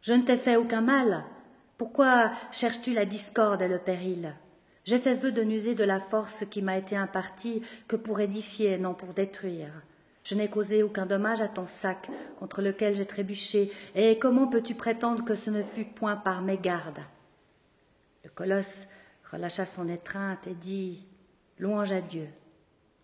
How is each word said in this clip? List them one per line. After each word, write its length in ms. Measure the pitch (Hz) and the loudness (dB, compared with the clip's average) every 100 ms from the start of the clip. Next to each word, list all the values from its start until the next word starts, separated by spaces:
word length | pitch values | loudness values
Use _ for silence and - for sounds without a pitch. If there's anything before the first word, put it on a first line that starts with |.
« 0 | |
Je 120 | - | 4
ne 100 | 247 | 4
t'ai 140 | 247 247 | 6 4
fait 180 | 254 233 | 6 4
aucun 260 | 233 226 | 4 2
mal. 440 | 226 277 247 170 147 - - - _ _ | 4 4 4 2 -4 -16 -20 -20 _ _
Pourquoi 540 | 226 - 269 247 220 226 - | -8 4 8 8 6 2 -10
cherches-tu 420 | - 240 226 - | -2 -2 -2 -2
la 120 | 233 202 | 2 2
discorde 560 | 202 - - 214 202 | -2 -4 2 4 4
et 60 | 185 | 2
le 120 | 180 | 0
péril ? 560 | 180 180 185 175 165 147 - _ _ _ - | 0 -2 -2 -4 -6 -10 -20 _ _ _ 0
J'ai 140 | 240 | 2
fait 160 | 254 254 | 4 2
vœu 160 | 254 | 0
de 120 | 226 | 2
n'user 320 | 220 220 214 233 | 2 2 0 2
de 80 | 202 | 2
la 160 | 190 | 2
force 420 | 190 220 208 - 202 | 0 -2 -2 -8 -8
qui 120 | 208 | -4
m'a 160 | 190 190 | 0 -2
été 180 | 190 202 | -2 -2
impartie 680 | 190 185 185 - 233 226 - - - | -2 -2 -6 -8 -6 -4 -6 -16 -4
que 80 | 220 | -4
pour 240 | 220 208 | -2 0
édifier 540 | 208 202 214 - 208 | 0 -2 -8 0 2
et 40 | 185 | 2
non 160 | 185 | -2
pour 200 | 175 180 | -4 -8
détruire. 580 | 180 196 196 190 170 151 156 - _ _ _ - | -2 -2 -2 -8 -6 -10 -14 -20 _ _ _ -4
Je 100 | 196 | 0
n'ai 140 | 208 | 0
causé 340 | 208 202 214 | 0 2 4
aucun 220 | 208 202 185 | 4 2 0
dommage 360 | 196 208 226 | 0 2 0
à 60 | 208 | -2
ton 200 | 202 180 | -4 -8
sac 420 | - 196 185 - - - - | -4 -4 -4 -8 -12 -14 -14
contre 220 | 185 - | -10 -2
lequel 340 | 196 196 214 202 | -2 2 0 2
j'ai 100 | 202 | -2
trébuché, 680 | - 196 202 - 208 202 - - 180 | -4 -6 -4 0 2 2 -2 -8 4
et 240 | 220 220 | 6 6
comment 280 | 262 254 269 | 6 4 4
peux-tu 280 | 247 226 233 | 2 0 -4
prétendre 480 | - 233 240 233 | -2 0 0 -2
que 120 | 233 208 | -2 -2
ce 140 | - | 0
ne 140 | 214 | -2
fut 220 | 208 - 214 | -4 -6 -10
point 320 | - 214 208 | -4 -4 -2
par 240 | 202 185 | -2 -2
mes 160 | 185 196 | -2 0
gardes ? » 420 | 185 175 160 151 147 - _ _ _ _ _ _ _ _ _ _ - | 0 -2 -4 -12 -16 -20 _ _ _ _ _ _ _ _ _ _ -20
Le 40 | |
colosse 580 | - 185 196 196 - - - - _ - | -6 -2 0 -2 -10 -18 -20 -20 _ -14
relâcha 340 | 160 175 170 185 | -8 -6 -4 -6
son 220 | - 170 | -4 -6
étreinte 600 | 170 - 196 196 185 - | -6 -8 -6 -4 -6 -8
et 60 | |
dit : « 520 | 175 175 196 185 175 - - _ _ _ _ | -12 -8 -6 -6 -8 -16 -20 _ _ _ _
Louange 340 | 190 208 202 | -2 0 0
à 80 | 190 | -2
Dieu. » 260 | 175 165 151 147 _ _ _ _ _ _ | -4 -8 -10 -12 _ _ _ _ _ _